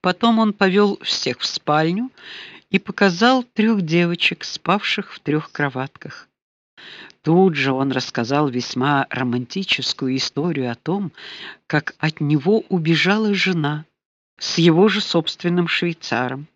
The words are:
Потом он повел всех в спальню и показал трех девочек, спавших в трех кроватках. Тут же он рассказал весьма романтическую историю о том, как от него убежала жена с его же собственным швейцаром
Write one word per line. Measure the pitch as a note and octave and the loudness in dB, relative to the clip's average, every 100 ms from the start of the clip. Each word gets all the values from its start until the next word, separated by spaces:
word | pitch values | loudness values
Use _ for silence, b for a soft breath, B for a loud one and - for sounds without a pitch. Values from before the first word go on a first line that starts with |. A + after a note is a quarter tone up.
Потом | F#3 F3+ A#3 A3+ | 0 2 2 4
он | A3 | 2
повел | G3+ G3 F#3+ G#3 - | 2 2 4 2 0
всех | - - - B2 | -4 -4 -4 -4
в | - | -6
спальню | - - D3+ D#3+ F#3 B3+ B B B B B B | -6 0 2 2 0 -4 B B B B B B
и | - | -4
показал | - - G3 E3+ A#3 C4 | -4 0 2 4 4 4
трех | A#3+ - A3 G#3+ | 0 0 2 2
девочек, | E3 E3+ E3+ F3 - - | 2 2 2 2 -2 -2
спавших | - - - G3 - - - | -10 -8 -2 0 0 -6 -6
в | - | -10
трех | - D3+ - | -2 -2 -2
кроватках. | - C#3+ B2+ C3+ - - - - _ _ _ _ - B B B B | -4 -2 -2 -8 -10 -16 -16 -20 _ _ _ _ -20 B B B B
Тут | - E3+ F#3+ | 2 6 6
же | D3+ C3 | 4 0
он | C3 C#3 | 0 0
рассказал | C3 - - A#2 C#3+ D3 | -2 -4 -4 0 0 0
весьма | B2 B2 B2+ C3+ C#3+ C3+ | -2 -4 -2 0 2 0
романтическую | A#2+ B2+ A#2+ B2 F#3+ F#3+ - C3+ - C3+ C3 | -4 -2 -4 -4 -8 -4 -4 -4 -4 -4 -2
историю | - - E3 D3 B2+ | -4 -2 -2 -2 -4
о | A#2 | -4
том, | - F#3+ F#3+ B B B B B _ | -4 -4 -4 B B B B B _
как | D#3 - - | -2 -2 -4
от | D#3 - | -6 -2
него | D3 D3+ C#3+ A3 - | 0 2 4 2 2
убежала | F#3 D#3 E3 E3+ G#3 G#3+ G3+ | -2 2 2 2 2 2 0
жена | F#3+ E3+ D3 D3+ D#3 _ _ _ _ _ | 0 0 0 -4 -8 _ _ _ _ _
с | - - | -6 2
его | E3 D#3+ G#3 | 4 6 4
же | G3 | 2
собственным | - E3+ D#3+ - F3 F3 E3+ | -2 -2 -2 -6 -2 0 0
швейцаром | - F3 E3 - A#2 B2 C3 D3+ | -2 -4 -6 -6 -4 -2 -6 -12